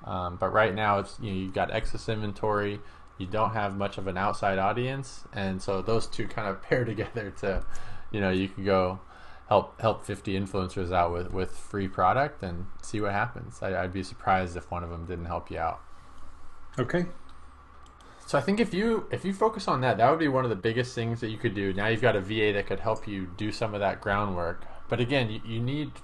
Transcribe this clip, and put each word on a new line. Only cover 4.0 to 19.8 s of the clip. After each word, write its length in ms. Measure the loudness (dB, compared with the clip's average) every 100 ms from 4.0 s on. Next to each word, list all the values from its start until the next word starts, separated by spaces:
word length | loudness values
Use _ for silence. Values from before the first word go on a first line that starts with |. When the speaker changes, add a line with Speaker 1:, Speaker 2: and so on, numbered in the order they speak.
| -4
Speaker 1:
an 80 | 0
outside 420 | 0 2 2 4
audience, 640 | 2 2 -2 -4 -6 -10 -10
and 300 | -4 -2 -2
so 200 | -2 -2
those 260 | 2 2 2
two 180 | 0 -2
kind 220 | -2 -4
of 120 | -4
<laughs> 60 | 0
pair 160 | 0
together 480 | 0 -2 -4 -4 -8 -4
to, 220 | 0 0 2 0 0 -4 -2
you 100 | 0
know, 80 | 2
you 180 | 4 2
can 160 | 0
go 380 | 4 4 4 0 -10 -18 -16 -16 4
help, 320 | 4 4 0
help 240 | 0 0
fifty 340 | -2 -6 -2 -2
influencers 540 | 0 -2 -2 -2 0
out 200 | 4 4
with, 200 | 2 -2
with 240 | -2 0 -2
free 320 | -4 -2 -2
product 540 | 4 6 6 2 -2
and 240 | -6 -4 -4 -6
see 180 | -4 -2
what 120 | 0
happens. 500 | 0 0 -4 -12 -6
I, 200 | -4 -2
I'd 100 | -2
be 100 | -4
surprised 520 | -6 -4 2 4 2
if 160 | -4 -6
one 140 | -6
of 60 | -6
them 160 | -8 -6
didn't 180 | -6
help 260 | -4 -4 -4
you 80 | -2
out. 220 | -2 -2 -10 -14 -14 -10 -8 -8 -8 -8 -10 -4
Speaker 2:
Okay. 280 | 0 0 0 -6 -12 -14 -16 -18 -20 -20 -20 -20 -20 -18 -2
Speaker 1:
So 100 | 0
I 60 |
think 180 | 2 2
if 140 | 2
you, 320 | 2 2 2 0
if 140 | -4
you 80 | -2
focus 340 | 2 2 2 0
on 140 | 2